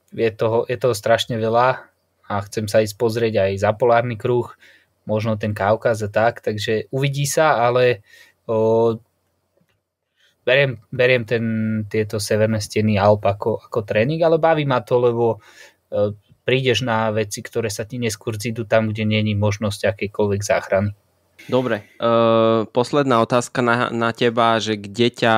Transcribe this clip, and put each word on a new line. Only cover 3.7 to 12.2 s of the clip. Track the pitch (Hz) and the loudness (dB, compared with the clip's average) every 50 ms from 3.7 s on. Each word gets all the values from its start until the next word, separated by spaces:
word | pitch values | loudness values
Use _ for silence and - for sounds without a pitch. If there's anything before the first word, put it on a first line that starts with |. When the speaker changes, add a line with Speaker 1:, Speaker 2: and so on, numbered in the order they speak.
Speaker 1:
polárny | 107 110 131 120 117 117 120 123 117 | 0 2 2 2 4 2 2 0 -6
kruh, | 104 - 123 123 123 117 - - _ _ - - _ _ _ _ _ _ | -6 -2 -2 -2 -2 -2 -4 -12 _ _ -20 -20 _ _ _ _ _ _
možno | - 107 110 107 113 110 | -4 -4 -2 -2 -2 -4
ten | 107 - 107 104 | -2 -4 -4 -2
Kaukaz | - 98 101 113 110 - 127 113 104 | 0 2 2 2 2 2 -2 -2 -2
a | 110 101 | -4 -2
tak, | - 110 110 117 117 - | 0 2 2 2 0 -2
takže | - - 110 107 - 123 110 107 - - | -6 -6 -6 -4 -4 -2 -4 -4 -4 -6
uvidí | - 131 139 143 135 139 143 | -4 -4 -4 -2 -2 -4 -4
sa, | 139 - 165 156 156 135 110 | -2 0 0 2 2 2 2
ale, | 117 123 123 123 127 123 117 104 - _ - - - _ _ _ _ | 2 2 2 2 2 2 0 -2 -6 _ -20 -20 -20 _ _ _ _
o, | - 113 110 110 110 113 113 117 117 113 113 - _ _ _ _ _ _ _ _ _ _ _ _ _ _ _ _ _ _ _ _ _ _ _ _ _ _ _ | -4 -2 0 2 2 2 2 2 2 0 -2 -8 _ _ _ _ _ _ _ _ _ _ _ _ _ _ _ _ _ _ _ _ _ _ _ _ _ _ _
beriem, | _ 120 127 139 143 135 117 104 - _ | _ 2 2 2 2 0 -2 -8 -12 _
beriem | - 120 123 127 127 123 113 | -2 0 2 2 2 2 0
ten, | - 123 113 117 113 110 110 110 110 110 110 107 | -2 -2 -2 -2 -2 -2 -2 -2 -2 -2 -4 -4
tieto | 104 - 110 110 104 - | -4 -2 -4 -2 -2 -4
severné | 107 | -6